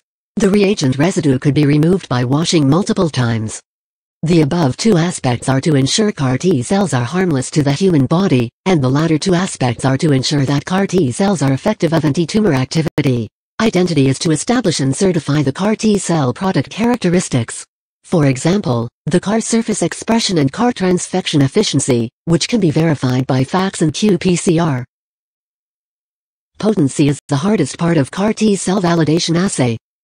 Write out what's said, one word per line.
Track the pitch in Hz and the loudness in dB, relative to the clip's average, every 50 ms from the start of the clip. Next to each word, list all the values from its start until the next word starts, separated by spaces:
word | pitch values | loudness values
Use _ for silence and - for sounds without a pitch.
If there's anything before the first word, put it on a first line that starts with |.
| _ _ _ _ _ _ - - | _ _ _ _ _ _ -4 0
The | 226 196 | 0 2
reagent | 190 208 196 185 214 - 156 131 127 127 | 4 4 4 2 2 0 0 -2 0 2
residue | 143 180 190 185 160 147 131 127 | 0 0 0 0 0 0 0 2
could | - 151 135 | 2 0 2
be | 151 147 | 2 2
removed | 143 147 151 151 165 190 185 - - | 2 4 4 4 2 2 0 -2 -2
by | 135 123 123 | -2 -2 0
washing | 120 135 147 175 - - 170 147 135 | 0 0 0 0 2 0 2 2 4
multiple | 139 170 208 - 220 - 190 160 | 2 2 2 0 0 0 0 -2
times. | - 135 123 117 113 113 110 107 - - - _ _ _ _ _ _ _ _ _ _ - | 0 0 -2 0 0 -2 -4 -6 -8 -12 -16 _ _ _ _ _ _ _ _ _ _ -6
The | - 151 175 165 156 | -2 0 2 2 2
above | 139 170 175 170 127 127 - | 2 0 0 0 0 -2 0
two | - 226 208 | 0 2 2
aspects | 165 160 180 170 - - 131 120 113 - - | 2 2 -2 -4 -4 -4 -2 -2 -2 -2 -2
are | 131 135 | -2 0
to | - 175 151 | 0 0 2
ensure | 135 131 135 - - 220 208 208 | 2 2 0 0 0 0 0 -2
car | - 143 127 131 127 | -2 -2 -2 -2 0
T | - 180 180 127 | 0 0 0 0
cells | 123 - 202 196 208 156 131 | 0 0 0 0 0 0 0
are | 123 120 | -2 -2
harmless | 117 165 180 190 180 151 131 127 - | -2 -2 -2 0 0 0 -2 -2 -2
to | - 156 143 | -2 -2 0
the | 139 139 | 0 0
human | - 190 190 170 147 127 | 0 2 2 4 2 2
body, | 120 165 170 196 185 143 127 120 117 _ _ - | 2 2 2 2 2 2 2 0 -2 _ _ -2
and | 185 190 160 | 0 0 2
the | 127 127 | 2 2
latter | 131 143 160 165 160 147 | 2 2 2 2 0 0
two | - 185 175 | 0 0 0
aspects | 170 185 190 - - 135 123 113 - - | 0 0 -2 -4 -2 -2 -2 -2 -2 -2
are | 135 135 135 | 0 0 2
to | - 156 139 | 2 2 2
ensure | 131 123 - 151 143 135 | 2 0 0 0 0 0
that | 127 143 143 143 | 0 0 -2 -2
car | - 185 190 196 185 | -2 -2 -2 -2 0
T | - 185 175 123 | 0 0 0 0
cells | 117 - 196 196 202 151 | 0 0 0 0 0 0
are | 147 135 | 0 0
effective | 135 131 - 208 214 - - 156 | 0 0 -2 -2 -2 0 -2 -2
of | 165 160 147 | -2 0 -2
anti-tumor | 151 135 - 170 147 - 220 214 202 147 | -2 0 0 -2 -2 0 0 2 2 2
activity. | 131 131 - - 160 156 - - - 143 143 127 120 113 - _ _ _ _ _ - | 0 -2 -2 -2 -2 -2 -2 -2 -2 0 0 0 -2 -4 -6 _ _ _ _ _ -2
Identity | 220 226 - 180 185 180 170 143 135 135 | -2 0 2 2 0 0 2 2 2 2
is | 131 - | 2 0
to | - 170 | 0 -2
establish | 156 147 - - 233 254 240 185 147 - | -2 -2 0 -2 -2 0 0 0 -2 0
and | 139 135 135 | -2 -2 -2
certify | - 202 190 170 170 - - 143 151 147 | 0 0 0 0 0 -2 0 0 0 0
the | 131 | 0
car | - - 190 208 220 | -2 -2 -2 -2 -2
T | - - 214 208 196 | 0 0 2 0 0
cell | - - 170 160 139 123 120 | 0 -2 -2 0 0 -2 -2
product | - 196 190 190 165 131 - | -2 -4 -2 -2 -2 -4 -4
characteristics. | - - 220 240 247 240 - 180 170 185 - - - 127 113 - - - - _ _ _ _ _ _ _ _ | -4 -2 -2 0 0 0 0 0 0 0 0 0 -2 -2 -2 -4 -8 -16 -16 _ _ _ _ _ _ _ _
For | - - 175 147 139 | -2 0 2 2 2
example, | 131 127 - 160 180 214 202 160 123 120 113 120 _ _ - | 0 0 0 0 0 0 0 -2 -2 -2 -4 -6 _ _ -8
the | 151 - 180 | -2 -2 -2
car | - 185 208 226 | 0 0 -2 -2
surface | 214 - - 226 226 - 214 - | -2 0 -2 -2 0 -2 -2 -2
expression | 180 - - - - - 226 226 220 - 190 160 | -2 -4 -4 -6 -4 -2 -2 0 0 0 0 0
and | 143 135 | 0 0
car | - - 233 247 | 0 0 -2 -2
transfection | 240 - 185 185 180 175 - - - 185 180 - - 151 | 0 0 0 0 0 0 -2 -4 -4 -4 -4 0 0 2
efficiency, | 139 131 - 208 214 - - 143 - - 127 120 117 117 _ _ - | 2 2 2 0 0 0 0 -2 0 0 0 0 0 -4 _ _ -4
which | - 170 165 - - | 0 0 0 0 0
can | - 233 | 0 2
be | 190 160 | 2 2
verified | 123 156 156 165 151 - - 127 127 127 135 - | 2 2 2 2 0 0 0 0 0 0 0 0
by | 139 127 131 | 0 0 0
fax | - - 185 185 190 - - | 0 0 -2 -2 -2 -2 0
and | 175 156 139 | -2 -2 0
Q | - - 214 190 170 | 0 2 2 2 2
P | - 185 175 165 | 2 0 0 0
C | - - 165 156 | 2 2 2 2
R. | 170 165 139 123 123 - _ _ _ _ _ _ _ _ _ _ _ _ _ _ _ _ _ _ _ _ _ _ _ _ _ _ _ _ _ _ _ _ _ - | 2 0 -2 -4 -6 -8 _ _ _ _ _ _ _ _ _ _ _ _ _ _ _ _ _ _ _ _ _ _ _ _ _ _ _ _ _ _ _ _ _ -4
Potency | - 214 214 - 151 135 - - 151 139 | -2 0 2 2 2 0 2 2 2 2
is | 143 - - - | 0 -2 -4 -4
the | 143 | -4
hardest | 143 143 202 214 202 156 - - - | -2 0 0 0 0 0 -2 -2 -2
part | 175 165 170 160 | -2 0 2 2
of | 135 - | 0 -2
car | - - 196 220 | -2 -4 -2 -2
T | 214 - 220 214 196 | 0 0 2 0 0
cell | 185 - - 185 208 | 0 -2 -2 -2 0
validation | 180 170 170 165 160 147 151 170 - - 160 | 0 0 2 2 2 2 2 0 0 0 0
assay. | 170 185 196 - - 135 123 113 110 _ _ _ _ | 0 0 0 0 0 -2 -2 -2 -4 _ _ _ _